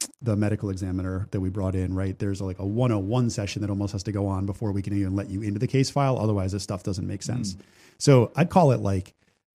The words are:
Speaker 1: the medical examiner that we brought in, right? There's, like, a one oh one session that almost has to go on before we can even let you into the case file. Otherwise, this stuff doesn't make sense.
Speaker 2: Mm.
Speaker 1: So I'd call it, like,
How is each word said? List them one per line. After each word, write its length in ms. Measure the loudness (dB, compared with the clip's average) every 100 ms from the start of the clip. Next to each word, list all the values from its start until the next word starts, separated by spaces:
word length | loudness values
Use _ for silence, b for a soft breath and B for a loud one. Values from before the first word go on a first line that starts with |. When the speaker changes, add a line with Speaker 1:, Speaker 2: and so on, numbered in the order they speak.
| -12 _
Speaker 1:
the 140 | -2 0
medical 340 | 0 0 -4
examiner 580 | -6 -4 -4 -4 -4 -4
that 80 | -4
we 80 | -2
brought 240 | -2 -2 0
in, 200 | -2 -2
right? 220 | -4 -2
There's, 240 | -4 -4
like, 180 | -6 -6
a 60 | -4
one 260 | 0 2
oh 80 | 2
one 300 | 0 0 0
session 340 | -2 -4 -4
that 60 | -4
almost 200 | -2 -2
has 100 | -4
to 80 | -4
go 160 | -2 -2
on 180 | -2 -4
before 260 | -4 -2
we 100 | -2
can 100 | -2
even 220 | -2 0 -2
let 140 | -4
you 120 | -4
into 180 | -4 -2
the 80 | 2
case 220 | 2 2
file. 280 | 2 2 2
Otherwise, 340 | 2 2 0
this 120 | -2
stuff 200 | -4 -6
doesn't 240 | -4 -4 -4
make 160 | -6
sense. 320 | -4 -4 -4 -8
Speaker 2:
Mm. 40 | B B B B
Speaker 1:
So 320 | 6 6 6 2
I'd 140 | 2
call 220 | 6 6
it, 80 | 4
like, 340 | 2 0 -2 _ _ _ _